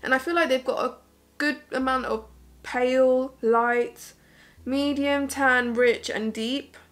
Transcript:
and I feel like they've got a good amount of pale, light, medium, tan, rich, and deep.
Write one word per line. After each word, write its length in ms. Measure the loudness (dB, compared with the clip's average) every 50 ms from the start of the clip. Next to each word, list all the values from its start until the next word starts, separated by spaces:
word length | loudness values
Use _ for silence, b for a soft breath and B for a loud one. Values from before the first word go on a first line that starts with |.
| -2
and 100 | 0 -2
I 60 | 0
feel 160 | 0 -2 0
like 160 | 0 2 2
they've 140 | 0 -2 -2
got 200 | -4 -4 -2 -4
a 120 | -6 -6 -10 _ _ _ _ _ _ _ _
good 200 | -2 -2 -2 -4 -8 _ -6
amount 320 | -4 -2 0 -2 -2 -2
of 200 | -2 -4 -6 -6 -12 -20 -20 -20 -20 -20 -20 _
pale, 720 | -6 -2 0 2 2 4 4 6 6 4 2 0 -2 -8 -4
light, 720 | 0 2 4 4 4 2 2 0 0 -2 -6 -14 -20 -20 -20 b b b b b b b b b b
medium, 600 | -4 -2 0 0 0 0 0 0 0 0 0 -2 -4
tan, 440 | -4 0 2 2 2 2 0 0 0
rich, 380 | 2 2 2 2 0 -4 -6
and 240 | -6 -4 -4 -4 -4
deep. 420 | -4 -4 -4 -4 -6 -6 -10 -20 -20 -20 _